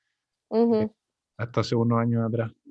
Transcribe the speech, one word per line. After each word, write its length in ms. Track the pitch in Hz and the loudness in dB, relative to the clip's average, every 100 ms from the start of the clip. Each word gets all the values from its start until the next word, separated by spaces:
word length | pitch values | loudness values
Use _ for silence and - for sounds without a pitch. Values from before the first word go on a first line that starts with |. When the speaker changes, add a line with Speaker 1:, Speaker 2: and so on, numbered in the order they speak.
| _ _ _ _ - | _ _ _ _ -4
Speaker 1:
Ujú. 260 | 220 233 | 0 2
Speaker 2:
eh, 160 | 220 214 _ _ _ _ - | 2 -2 _ _ _ _ -10
hasta 220 | 113 117 | -4 -2
hace 140 | 110 120 | 0 0
unos 220 | 117 117 | 2 2
años 280 | 117 117 113 | 0 0 -2
atrás. 240 | 113 110 - - | -2 -4 -8 -20